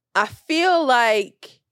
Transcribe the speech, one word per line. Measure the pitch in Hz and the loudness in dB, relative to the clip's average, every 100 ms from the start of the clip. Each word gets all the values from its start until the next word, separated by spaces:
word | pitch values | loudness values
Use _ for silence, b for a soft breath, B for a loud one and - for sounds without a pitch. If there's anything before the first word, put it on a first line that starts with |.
| _ | _
I | 190 208 | -4 -4
feel | - - 320 359 339 294 | -6 -6 -2 0 0 2
like | 247 233 214 202 _ - _ _ | 2 2 0 -4 _ -20 _ _